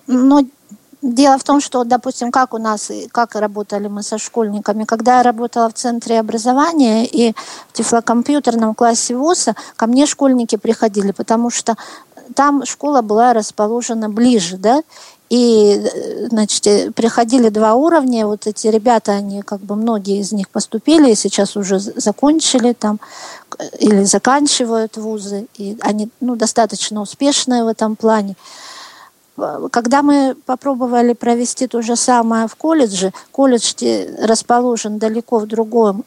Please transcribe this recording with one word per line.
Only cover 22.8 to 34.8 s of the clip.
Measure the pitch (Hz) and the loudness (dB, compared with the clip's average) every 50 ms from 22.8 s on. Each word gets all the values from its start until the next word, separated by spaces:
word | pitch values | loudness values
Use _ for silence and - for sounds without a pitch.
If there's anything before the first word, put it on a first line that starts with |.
| - 208 208 - - - - - - - - - - - | -2 -4 -4 -4 -8 -14 -20 -20 -18 -18 -20 -20 -20 -18
к-, | - - - - - - | -16 -14 -14 -14 -4 0
или | - 214 214 196 196 | 2 4 4 4 4
заканчивают | 196 208 196 - 247 269 294 294 277 - - 247 226 226 226 220 220 - | 2 0 0 2 2 2 2 2 2 0 0 -2 0 0 -2 -2 -4 -6
вузы, | 220 214 220 220 208 190 202 202 196 220 - _ | -8 -8 -8 -8 -8 -8 -8 -8 -8 -8 -10 _
и | - 202 196 220 240 | -12 -10 -10 -8 -6
они, | - - 208 214 214 233 - - | -4 -4 -2 -2 -4 -6 -8 -6
ну, | 247 247 240 | -6 -4 -2
достаточно | 220 220 - - 233 226 202 208 - - - 214 214 | -2 -2 0 2 2 2 2 0 -6 -8 -8 -6 -8
успешные | 202 - - - 277 285 277 - - 254 247 240 226 | -8 -8 -6 -2 0 0 0 0 0 0 0 0 0
в | |
этом | 226 220 - 220 214 220 | 0 -2 -2 -2 -4 -2
плане. | - 220 220 220 214 202 196 190 - - - - - - - - - - - - - - - _ _ _ _ _ | 0 0 2 2 2 0 -4 -8 -12 -16 -20 -20 -20 -20 -20 -20 -20 -20 -20 -20 -20 -20 -20 _ _ _ _ _
Э, | - - 151 147 165 165 - | -8 -8 -6 -6 -8 -6 -4
когда | - 240 226 233 277 285 | -2 -2 0 2 2 2
мы | 285 294 285 285 269 262 - - - | 4 4 4 4 2 0 -2 -4 -6
попробовали | - 254 - - 277 269 240 254 240 247 240 240 240 233 | -6 -6 -4 -4 -4 -4 -2 -2 0 2 2 2 2 0
провести | - 233 240 240 240 247 - - - 262 | 0 0 0 0 0 -2 -4 -4 -4 -4
то | 233 - 233 | -4 -4 -4
же | 226 226 233 | -2 -2 -2
самое | 233 - 254 247 240 226 226 226 226 226 | 0 2 2 2 2 2 2 0 0 -2
в | 214 - | -4 -4
колледже, | - - 311 330 311 254 208 196 180 190 190 - - - _ | -4 -2 0 2 2 2 0 0 -2 -4 -4 -6 -8 -18 _
колледж | - 269 277 269 247 226 - - - | -2 0 2 2 2 2 0 -2 -4
те-, | - 247 233 220 202 - - - - | -2 -2 -2 -2 -2 -4 -6 -8 -4
расположен | - 214 220 226 - - 240 240 247 247 233 220 | 0 0 0 0 0 0 0 2 2 0 -2 -2